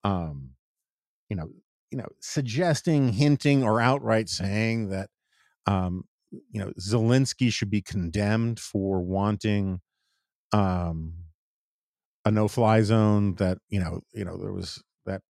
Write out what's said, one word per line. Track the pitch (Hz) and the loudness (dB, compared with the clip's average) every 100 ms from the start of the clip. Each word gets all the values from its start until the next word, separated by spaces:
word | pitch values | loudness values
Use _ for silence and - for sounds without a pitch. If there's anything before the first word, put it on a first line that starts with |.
um, | 101 95 82 71 65 67 _ _ _ _ _ _ _ | 0 -2 -4 -8 -14 -20 _ _ _ _ _ _ _
you | 196 | -8
know, | 160 - _ _ _ | -8 -14 _ _ _
you | 135 | -12
know, | - _ | -12 _
suggesting, | - - 131 113 180 147 - 151 131 | -8 -4 -4 -2 0 0 2 2 2
hinting, | 101 147 143 147 139 | 4 4 4 4 2
or | 120 113 | 4 4
outright | 120 139 117 110 110 | 4 2 2 0 0
saying | - 95 104 113 113 104 | -4 -2 0 0 -2 -2
that, | 95 95 _ _ _ _ _ - | -6 -8 _ _ _ _ _ 0
um, | 98 92 90 - _ _ | 0 0 -4 -10 _ _
you | - _ 110 | -20 _ -8
know, | 98 - | -8 -8
Zelensky | 92 113 113 127 135 - 123 | -2 0 4 4 2 0 0
should | - 95 | 0 -2
be | 101 | -2
condemned | - 98 85 92 104 110 117 113 | -2 -4 -2 0 0 2 0 -4
for | - 104 98 95 | -6 -4 -2 -2
wanting, | 90 95 101 104 107 104 98 90 _ _ _ _ _ _ _ | -2 0 0 0 0 0 0 -4 _ _ _ _ _ _ _
um, | 104 95 90 87 80 80 82 82 _ _ _ _ _ _ _ _ _ - | 0 2 0 -2 -6 -8 -12 -18 _ _ _ _ _ _ _ _ _ 0
a | |
no-fly | 107 107 - 113 110 | 2 0 2 4 4
zone. | 104 113 107 104 101 87 | 4 4 4 4 2 0
That, | 95 92 _ | -2 -2 _
you | 101 | -4
know, | 85 90 - | -2 -6 -10
you | - 92 | -10 -8
know, | 87 | -8
there | 98 | -8
was | 95 92 - _ _ - | -8 -10 -12 _ _ -10
that | 95 _ | -10 _